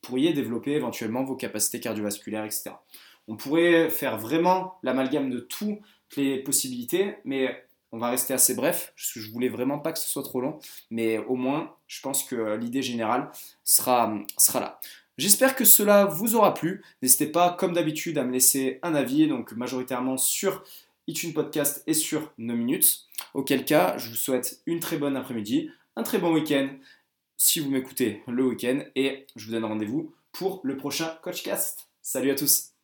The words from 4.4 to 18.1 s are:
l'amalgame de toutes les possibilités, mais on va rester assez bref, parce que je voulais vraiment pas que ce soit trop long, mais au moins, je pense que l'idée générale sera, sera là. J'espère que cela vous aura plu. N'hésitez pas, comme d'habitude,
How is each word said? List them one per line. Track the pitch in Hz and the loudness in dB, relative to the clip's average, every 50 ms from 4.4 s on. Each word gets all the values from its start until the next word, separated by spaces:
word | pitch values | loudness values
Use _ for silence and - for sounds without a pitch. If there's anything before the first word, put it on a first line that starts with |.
| 175 180 185 185 180 - - - - | 4 4 4 2 0 -6 -10 -6 -4
l'amalgame | 127 123 135 131 131 147 151 135 131 | -2 0 0 0 2 0 0 0 0
de | 123 120 | -4 -6
toutes | - - - - 208 214 208 208 - _ _ _ _ _ - | -8 -10 -10 -6 -4 -4 -4 -6 -10 _ _ _ _ _ -4
les | 143 139 139 135 131 | -2 0 0 0 -2
possibilités, | 131 135 127 - - 131 127 120 120 - 165 180 196 202 196 - _ | -2 -2 -2 -2 -2 -2 -6 -8 -6 -2 0 0 0 0 -2 -8 _
mais | 131 135 135 131 127 120 - - _ _ _ _ _ - | -6 -2 0 0 -2 -2 -6 -14 _ _ _ _ _ -8
on | 113 | -4
va | 117 120 | -2 -2
rester | 120 123 - - 135 | -2 -2 -2 -2 0
assez | 127 - - 123 | 2 2 2 2
bref, | 107 120 156 180 - - - _ | 2 0 0 0 0 -6 -10 _
parce | - - - - | -10 -10 -10 -8
que | 120 | -8
je | 110 107 | -12 -10
voulais | 110 117 123 123 | -6 -2 -2 -2
vraiment | 107 107 123 131 143 147 | -2 -2 -2 -2 -2 -2
pas | 147 160 160 | -4 -6 -6
que | - | -4
ce | - - | -6 -4
soit | - 143 139 | -6 -6 -6
trop | - - 127 | -6 -4 -4
long, | 127 139 - - - - - - - _ | -4 -4 -6 -8 -14 -18 -20 -20 -16 _
mais | 117 113 113 110 110 110 | -6 -2 0 0 0 0
au | 104 117 127 | -2 -2 -2
moins, | 123 127 131 143 151 165 - - _ _ | -2 0 0 0 -2 -4 -6 -14 _ _
je | _ - - - | _ -16 -10 -8
pense | 135 135 - - | -4 -4 -4 -4
que | - 127 117 110 107 107 | -4 -4 -4 -2 -2 -2
l'idée | 113 120 117 123 135 127 | -2 -4 -4 -2 -2 -2
générale | 123 120 117 113 107 120 127 - - - - - - - _ _ | -2 -2 -2 0 2 0 0 0 -4 -12 -18 -18 -20 -20 _ _
sera, | - - - - 127 127 120 117 107 107 104 - - - | 2 2 4 4 4 4 4 4 2 0 -6 -8 -10 2
sera | - - - - 131 | 2 4 4 4 0
là. | 101 - - - - - - - _ _ _ | -4 -4 -10 -14 -18 -18 -18 -20 _ _ _
J'espère | - 139 202 202 - 262 262 262 | -4 6 6 6 8 8 4 4
que | - 240 | 4 6
cela | 202 - - 208 202 208 202 202 | 6 6 8 8 8 8 8 8
vous | 190 151 160 208 233 214 | 6 2 -2 -2 2 4
aura | 233 208 185 - | 6 6 6 4
plu. | - - 165 190 196 - - _ _ | 2 -4 -4 -4 -6 -12 -20 _ _
N'hésitez | - 127 - - 151 | 4 4 4 4 4
pas, | 151 151 170 175 180 | 0 4 4 4 4
comme | 175 - 190 180 170 | 4 0 -2 0 2
d'habitude, | 175 170 156 151 - - 175 | 0 0 0 -2 -4 -6 -4